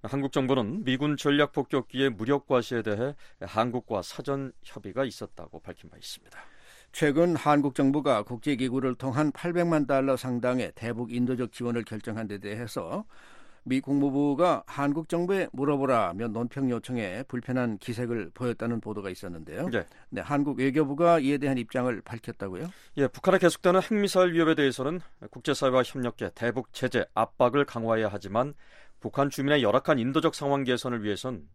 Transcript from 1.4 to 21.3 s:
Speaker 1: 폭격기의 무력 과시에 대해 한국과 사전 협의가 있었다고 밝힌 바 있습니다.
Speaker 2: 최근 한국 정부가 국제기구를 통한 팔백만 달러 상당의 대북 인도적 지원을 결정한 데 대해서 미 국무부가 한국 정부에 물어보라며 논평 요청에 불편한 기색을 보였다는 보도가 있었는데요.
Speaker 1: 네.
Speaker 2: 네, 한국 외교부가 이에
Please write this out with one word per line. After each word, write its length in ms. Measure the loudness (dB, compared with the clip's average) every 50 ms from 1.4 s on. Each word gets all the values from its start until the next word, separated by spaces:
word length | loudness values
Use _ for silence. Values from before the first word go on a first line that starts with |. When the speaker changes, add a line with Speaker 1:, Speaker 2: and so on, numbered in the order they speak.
| 4 2 2
Speaker 1:
폭격기의 580 | -4 -2 0 -2 -2 -2 -2 -2 0 0 0
무력 360 | 0 -2 0 2 2 0 2
과시에 360 | _ 2 2 2 0 -4 -2 -2
대해 320 | -2 -2 0 -2 -4 -4 -8 -16 -20 -16 _
한국과 640 | -14 -4 0 0 0 2 0 -4 -4 -2 -4 -4 -4
사전 500 | -4 -10 -10 -4 -4 -4 -4 -4 -8 -10 -14 -18
협의가 420 | -16 -16 -14 -12 -8 -4 -4 -4
있었다고 560 | -4 -4 -10 -12 -12 -12 -16 -18 -16 -16 -16
밝힌 280 | -14 -14 -16 -16 -18 -20
바 80 | -20
있습니다. 420 | -18 -16 -16 -16 -16 _ -20 -20 -20 -20 -20 -20 -20 -20 -20 -20 -20 -20 _ -4
Speaker 2:
최근 420 | 0 2 2 4 4 4 4 4
한국 400 | 2 4 4 4 4 4 2 2
정부가 480 | 2 2 4 4 2 2 2 2 2 0
국제기구를 720 | -4 -8 -6 -2 -2 -2 0 -2 -2 -2 -2 -2 -2 -4
통한 380 | -2 -4 -4 0 0 0 0 -2
팔백만 540 | -4 -6 -2 0 0 2 2 2 2 2
달러 300 | 2 2 2 4 2 0
상당의 560 | 0 0 -4 -4 0 0 0 0 0 -2 -4 -6
대북 380 | -8 -6 -6 -4 -4 -6 -4 0
인도적 400 | 0 0 0 2 -2 -2 -6 _
지원을 320 | -6 -4 -2 -2 -4 -4
결정한 440 | -6 -8 -10 -8 -8 -6 -6 -6 -8
데 100 | -8 -8
대해서 680 | -8 -8 -8 -8 -8 -8 -8 -8 -6 -6 -6 -8 -8 -10 -16 -20 -20 -20 -20 -20 -20 -20 -20 -18 -6
미 160 | -2 -2 -2
국무부가 840 | 0 0 0 2 2 2 2 2 2 2 2 2 4 2 2 0 -2
한국 440 | -8 -6 -2 0 0 0 -2 -2 -2
정부에 380 | -2 -2 0 0 0 0 -2 -4 -4
물어보라며 760 | -2 0 0 0 0 2 2 2 2 2 0 -2 -4 -6 -4
논평 420 | -4 -4 -4 -4 -4 -2 -2 0
요청에 540 | -2 -2 -4 -6 -6 -4 -4 -4 -6 -8 -8
불편한 520 | -8 -8 -8 -6 -2 -2 0 0 -2 -2
기색을 540 | -6 -6 -8 -6 -4 -4 -2 -2 -4 -4 -8 -8
보였다는 480 | -6 -4 -4 -4 -2 -4 -4 -4 -4
보도가 300 | -4 -6 -8 -6 -6 -8
있었는데요. 580 | -10 -8 -10 -12 -10 -12 -12 -10 -8 -6 -4 -2
Speaker 1:
네. 160 | -2 -2 -4 -4 -12 -20 -18 -10
Speaker 2:
네, 140 | -8 -8 -4
한국 380 | 0 0 0 2 0 0 0
외교부가 580 | 0 2 4 2 2 2 2 2 4 6 6 6
이에 180 | 4 2